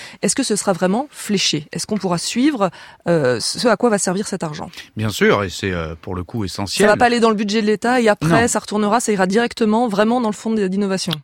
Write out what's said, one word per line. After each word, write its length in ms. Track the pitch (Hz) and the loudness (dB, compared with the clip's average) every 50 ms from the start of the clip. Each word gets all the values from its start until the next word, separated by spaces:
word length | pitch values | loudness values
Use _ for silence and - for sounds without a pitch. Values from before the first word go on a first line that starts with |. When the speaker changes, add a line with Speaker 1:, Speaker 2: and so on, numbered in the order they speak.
| - - - - | -16 -16 -8 -4
Speaker 1:
Est-ce 120 | - 202 - | -2 -2 0
que 100 | - 262 | 0 0
ce 120 | - 220 | 0 -2
sera 160 | - - - | -2 0 0
vraiment 380 | 190 170 185 180 190 233 294 294 | 0 0 0 0 0 0 -2 -6
fléché ? 560 | - - - - 208 190 - - - 147 143 - - | -10 -12 -6 -2 -2 0 0 0 -2 -4 -6 -8 -10
Est-ce 120 | 170 - | -10 -6
qu'on 120 | - 214 208 | -4 -4 -4
pourra 200 | - 190 175 170 | -2 -2 -2 -2
suivre, 520 | - - - 226 254 311 302 226 196 175 - - - - - - - - | -4 -4 -2 0 2 2 2 2 0 -2 -2 -6 -16 -20 -20 -6 -2 0
euh, 320 | 175 165 143 127 123 110 | 2 2 4 2 2 0
ce 260 | - - - - - 247 | -2 -4 -4 0 2 2
à 80 | 214 | 2
quoi 140 | - - 240 | 4 2 2
va 80 | 214 196 | 2 2
servir 280 | - 196 180 190 214 | 0 -2 -2 -2 -4
cet 160 | - - 185 | -6 -6 -6
argent ? 280 | - 160 151 - - 175 - - - - - | -6 -6 -8 -8 -12 -14 -14 -16 -20 -12 -6
Speaker 2:
Bien 140 | 107 107 110 | -4 -4 -2
sûr, 340 | 98 - - 113 165 101 101 | 0 2 2 4 4 2 2
et 60 | 92 | -2
c'est, 240 | 82 - - 98 92 | -4 -4 -4 -2 -2
euh, 200 | 87 82 78 82 80 | -2 -4 -6 -8 -10
pour 140 | - - 92 | -10 -8 -8
le 80 | 87 90 | -8 -8
coup 220 | - - 120 104 | -6 -6 -6 -6
essentiel. 420 | 90 - - 101 95 - - 190 208 | -6 -6 -6 -6 -4 0 2 4 4
Speaker 1:
Ça 60 | 208 | 4
va 40 | 202 | 4
pas 100 | 240 240 | 4 4
aller 120 | 240 240 | 4 4
dans 80 | 220 226 | 4 2
le 80 | 220 | 2
budget 260 | 202 226 202 202 226 | 2 -2 -2 0 0
de 60 | 208 208 | 2 2
l'État 320 | 214 - - 233 247 254 | 0 0 0 0 2 2
et 80 | 233 214 | 4 4
après 360 | 208 - - 160 170 226 233 | 2 2 2 2 4 4 4
Speaker 2:
Non. 40 | 233 | 2
Speaker 1:
ça 120 | - 220 | 0 -2
retournera, 420 | - - 202 214 214 208 208 247 | -4 -2 -2 0 0 2 2 2
ça 100 | - - | 2 0
ira 160 | 214 190 190 185 | 0 2 2 2
directement 640 | 190 226 240 240 - - 240 214 214 220 247 233 | 2 2 0 0 0 0 0 2 2 2 2 0
vraiment 320 | 196 185 214 220 233 254 | 2 2 2 2 2 0
dans 80 | 240 214 | 0 -2
le 40 | 208 | -4
fonds 200 | - - 226 226 | -4 -4 -2 -2
d-, 160 | 220 202 185 | 0 0 0
d'innovation. 420 | 185 196 208 196 190 185 - 190 160 151 | 0 -2 -2 -2 -2 -4 -4 -4 -6 -8